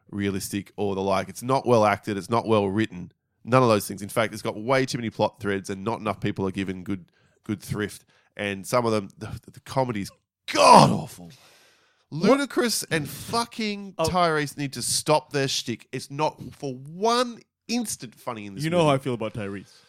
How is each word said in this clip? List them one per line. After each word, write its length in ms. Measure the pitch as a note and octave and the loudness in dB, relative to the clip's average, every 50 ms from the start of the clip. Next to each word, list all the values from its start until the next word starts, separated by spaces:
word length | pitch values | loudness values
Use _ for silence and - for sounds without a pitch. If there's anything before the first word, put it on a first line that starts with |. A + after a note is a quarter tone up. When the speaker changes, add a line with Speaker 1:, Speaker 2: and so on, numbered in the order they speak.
| _ _ | _ _
Speaker 1:
realistic, 640 | - G2+ G2+ G2 F#2+ F#2 - - G2+ G2+ F2+ - _ | -6 -4 -2 -2 -2 -4 -6 -6 -6 -6 -8 -8 _
or 180 | - G#2 G2 F#2+ | -4 -4 -4 -2
the 60 | F#2+ | -2
like. 280 | F#2+ G2 F#2+ F#2+ F2+ F#2+ | 0 0 0 0 -2 -4
It's 140 | F2+ - | -8 -8
not 240 | B2 B2 C3 C#3 - | -2 0 0 0 2
well 180 | A#2 B2 A2 G#2+ | 4 6 6 6
acted. 320 | G#2 G2+ - - A2 G#2 | 6 4 2 -2 -4 -4
It's 140 | G2 E2+ - | -4 -2 -2
not 160 | A#2 A#2 - | 0 0 2
well 220 | G#2+ A2 G#2 G2+ F#2+ | 2 2 2 2 2
written. 440 | F#2+ A2 A2 - F2+ F2+ F2+ - _ _ _ _ _ _ - | 0 0 -2 -2 -4 -10 -14 -16 _ _ _ _ _ _ -2
None 180 | A2+ B2 C3 | 2 4 6
of 60 | B2+ A2+ | 6 6
those 180 | G#2+ G2+ - | 4 2 0
things. 140 | - G2 F#2 | -4 -8 -10
In 60 | G2+ G2 | -10 -4
fact, 240 | - A#2+ A2 F#2+ | -2 0 0 0
it's 100 | G#2 G#2+ | -2 -6
got 140 | - A2+ G2 | -8 -6 -6
way 280 | G2+ G#2+ B2+ C3+ C3 C3 | -4 -2 0 2 2 2
too 120 | B2+ - A#2+ | 0 -4 -4
many 120 | A#2 G#2+ | -6 -6
plot 280 | - - G#2+ G#2 - - | -2 0 0 0 -2 -4
threads 300 | - G2+ G2 G2 F2+ - | -6 -4 -4 -4 -4 -6
and 140 | G2 F#2+ F#2+ | -8 -6 -4
not 160 | A2 A2+ - | -4 -4 -4
enough 200 | G#2+ G#2+ F#2+ - | -4 -4 -4 -4
people 260 | - G#2 F2+ G2+ F#2+ | -4 -4 -2 -2 -2
are 40 | F#2+ | -2
given 300 | F#2 G2 G2 F#2 F#2 F#2 | -2 -4 -4 -4 -6 -8
good, 220 | F2 G2 G2+ F2+ E2 _ _ _ _ _ _ _ _ | -6 -6 -8 -8 -8 _ _ _ _ _ _ _ _
good 160 | - G#2 F2+ | -6 -6 -6
thrift. 420 | - - - G2+ G#2 F#2+ - - _ _ _ _ _ _ - | -6 -6 -6 -4 -6 -6 -8 -12 _ _ _ _ _ _ -10
And 300 | - G#2 G2+ G2 G2 F2+ | -6 -6 -4 -4 -6 -4
some 180 | - B2 B2 A#2+ | -2 0 0 2
of 60 | A2+ | 2
them, 160 | A2 G#2+ G2 F#2 - - | 0 0 -2 -4 -12 -14
the, 100 | A2 - - - - - | -14 -14 -14 -14 -16 -18
the 80 | - - | -20 -20
comedy's 500 | - - - C3+ C3 B2 A#2+ - - - - _ _ _ _ _ _ - | -14 -6 -4 -2 -2 -2 -2 -4 -6 -8 -10 _ _ _ _ _ _ -2
god-awful. 760 | - D4 - - A#3+ F#3 - B2 A2 - - - - F3+ F3 E3 - - _ - _ _ _ _ _ _ _ _ _ _ _ - | 2 6 10 10 12 10 10 8 4 0 -4 -8 -14 -18 -20 -20 -20 -20 _ -20 _ _ _ _ _ _ _ _ _ _ _ -12
Speaker 2:
What? 300 | C3+ D#3 F3+ A#3 C4+ C#4 | -6 0 4 4 4 4
Speaker 1:
Ludacris 440 | C#4 - - C#4 B3 A3+ - - - - | 2 0 0 0 0 0 0 -2 -4 -2
and 180 | D#3 D#3+ C#3+ C3+ | -2 -2 -2 -4
fucking 840 | - - - - A3+ A#3 A#3 - - - A3 G#3 G3+ G3+ G3+ G3 F3+ - | -10 -12 -8 -4 -2 -2 -2 -4 -4 -6 -4 -4 -4 -6 -10 -10 -4 -2
Speaker 2:
Oh. 60 | D#3+ D#3+ | -2 0
Speaker 1:
Tyrese 480 | F3 F3+ F3 E3 D#3 D3+ D3 C3+ - | 2 2 2 2 2 0 -2 -2 -4
need 160 | C#3+ C#3+ C3+ - | -6 -6 -6 -6
to 80 | A#2+ | -6
stop 500 | A2+ - - - - D#3 D3+ D3+ - - | -4 -2 -2 0 2 4 4 2 2 0
their 160 | D3 C#3+ C3+ C3 | -2 -2 0 0
shtick. 400 | - - - B2 A2+ - - _ | -2 -4 -4 -6 -8 -8 -8 _
It's 180 | - C3 - - | -10 -10 -10 -8
not 300 | C#3 C#3+ D#3 - - - C#3 B2+ - | -4 -2 -2 -2 -2 -6 -12 -16 -12
for 200 | - D3 C#3 B2+ | -8 -8 -8 -8
one 680 | C3 C3+ D3 E3 F3+ G#3 A3+ A#3+ A#3+ B3+ A#3+ A3+ - - _ _ _ _ | -8 -12 -16 -8 -2 0 2 2 2 0 0 -4 -14 -20 _ _ _ _
instant 480 | - A3+ B3 A3+ - - - C#3 G#2+ - | -6 -4 -4 -4 -4 -8 -10 -10 -14 -16
funny 300 | - - B2+ A#2 G#2+ G#2 | -14 -12 -10 -10 -10 -10
in 80 | G2+ F#2+ | -12 -8
this 80 | - | -6
Speaker 2:
You 60 | D3+ D#3+ | -4 0
know 80 | E3+ F3 | 2 4
Speaker 1:
movie. 100 | D#3+ D3 | 4 4
Speaker 2:
how 60 | C3+ | 4
I 40 | C3+ | 2
feel 160 | - C#3 A#2+ | 0 -2 -4
about 200 | G#2+ A2 G#2+ - | -4 -4 -6 -6
Tyrese. 380 | B2 G2+ G2 G2+ F#2+ - - - - _ | -8 -8 -8 -8 -10 -12 -16 -20 -20 _